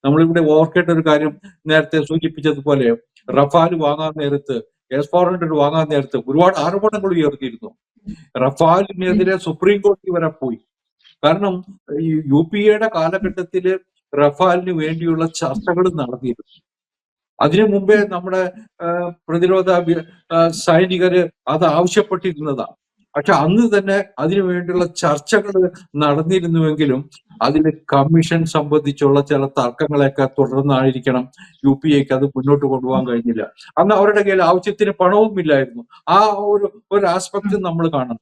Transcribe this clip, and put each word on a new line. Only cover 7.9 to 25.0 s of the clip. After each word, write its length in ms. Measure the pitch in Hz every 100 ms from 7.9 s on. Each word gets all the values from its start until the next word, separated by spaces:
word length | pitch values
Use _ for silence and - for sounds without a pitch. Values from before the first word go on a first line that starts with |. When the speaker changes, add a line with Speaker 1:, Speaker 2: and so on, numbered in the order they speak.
| _ - - - 127
Speaker 1:
റഫാലിനെതിരെ 960 | 131 139 160 180 196 185 185 202 185
Speaker 2:
ഉം. 60 | 190
Speaker 1:
സുപ്രീം 420 | 175 160 185 202
കോടതി 300 | 202 196 190
വരെ 180 | 175 160
പോയി. 340 | - 131 113 _ _ _ _ _ _
കാരണം 400 | 147 175 202 180 185 - - 143
ഈ 160 | 165 156
യു 340 | 147 143 165
പി 60 | 208
എയുടെ 320 | 208 214 220
കാലഘട്ടത്തില് 840 | 170 160 190 190 185 180 185 185 190 _ _ _
റഫാലിന് 640 | 143 147 143 185 175 180 170
വേണ്ടിയുള്ള 460 | 156 160 165 160 165
ചർച്ചകൾ 600 | - 147 196 196 175 185
നടത്തിയിരുന്നു. 680 | 160 123 127 131 117 - _ _ _ _ _ _ _ _ -
അതിനു 260 | 143 175 214
മുമ്പേ 300 | 196 190 208
നമ്മുടെ, 560 | 208 180 185 185 180 202 - _
ആ, 240 | 170 175 175 170 -
പ്രതിരോധ 420 | 165 180 190 185
വി-, 340 | 180 165 170 156 _ _
ആ, 160 | 165 165
സൈനികര് 800 | 165 - 165 185 180 185 180 170 _ -
അത് 160 | 156
ആവശ്യപ്പെട്ടിരുന്നതാണ്. 1080 | 170 151 180 208 202 185 185 151 151 131 95 - _ _ _ 147
പക്ഷെ 160 | 147
അന്ന് 460 | 170 156 208 233 202
തന്നെ 260 | 196 196 196 -
അതിനു 240 | 151 196
വേണ്ടിയുള്ള 440 | 185 180 175 180 175
ചർച്ചകൾ 840 | -